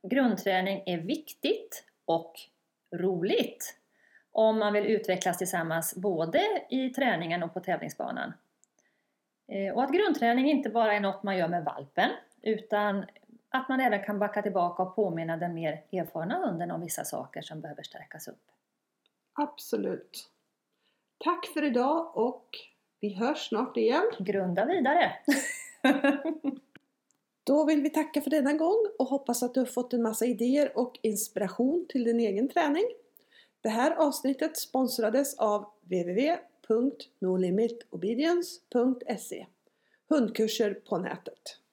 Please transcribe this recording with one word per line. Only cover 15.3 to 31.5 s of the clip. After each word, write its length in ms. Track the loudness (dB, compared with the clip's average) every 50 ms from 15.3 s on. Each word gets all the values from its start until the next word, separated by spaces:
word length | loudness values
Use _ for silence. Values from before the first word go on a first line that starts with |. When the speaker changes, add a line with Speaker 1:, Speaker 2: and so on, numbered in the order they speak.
| -2
Speaker 1:
den 180 | -2 -2 -4 -4
mer 300 | -2 -4 -4 -4 -6 -10 _
erfarna 540 | -6 -4 -4 -4 -6 -6 -4 -4 -2 -2 -2
hunden 240 | -2 -2 -2 -4 -4
om 100 | -6 -6
vissa 240 | -6 -6 -6 -6 -6
saker 380 | -6 -6 -8 -8 -8 -12 -14
som 180 | -12 -10 -12 -10
behöver 220 | -10 -10 -12 -12
stärkas 460 | -14 -16 -16 -18 -18 _ -16 -16 -14 -16
upp. 140 | -16 _ _ _ _ _ _ _ _ _ _ _ _ _ _ _ _ _ _ _
Speaker 2:
Absolut. 1000 | _ -4 -4 -4 -4 -14 -6 -4 -4 -2 -2 -2 -4 -4 -8 _ -16 -16 -16 _ _ _ _ _ _ _ _ _ _ _ _ _ _ _ _ _ _ _
Tack 280 | -2 -2 -2 -2 -4
för 180 | -6 -2 0 0
idag 460 | 2 2 2 2 2 2 0 -2 -4 -2
och 340 | -2 0 0 -2 -6 _ _ -18 -18 -18 -20 _ _ _ _ _ _
vi 140 | -6 -6 -2
hörs 340 | 0 -2 0 0 -2 -4 -2
snart 280 | -2 -2 -2 -2 0
igen. 340 | 2 2 4 4 4 2 0 -2 -2
Speaker 1:
Grunda 460 | -4 -2 0 0 0 0 0 0 2
vidare. 480 | 2 2 2 2 4 4 4 4 2 0 -2 0 2 2 2 0 -4 -8 -10 -12 -16 -10 _
<laughs> 500 | 2 4 4 4 4 2 2 2 -2 -6 -6 -4 -6 -6 -6 -6 _ _ _ -20 _ _ _ _ _ _ _ _ _ _ _ _ _
Speaker 2:
Då 200 | 2 4 4 6
vill 180 | 4 4 4
vi 80 | 2 2
tacka 300 | 0 0 -2 0 -2 -4
för 100 | 0 2
denna 220 | 2 2 4 2
gång 340 | 2 2 2 2 4 2 2 0 0 -2
och 80 | 0
hoppas 360 | 0 0 -2 0 -2 -2 0
att 120 | -2 0 0
du 60 | 0
har 60 | 0
fått 260 | 0 -2 -4 -2 0
en 100 | 0 0
massa 220 | 2 0 0 0 0
idéer 540 | 0 2 2 2 2 4 4 2 2 2 -2
och 200 | -2 -2 -4 -2
inspiration 840 | -2 -2 -2 -2 -6 -6 _ -4 -4 -2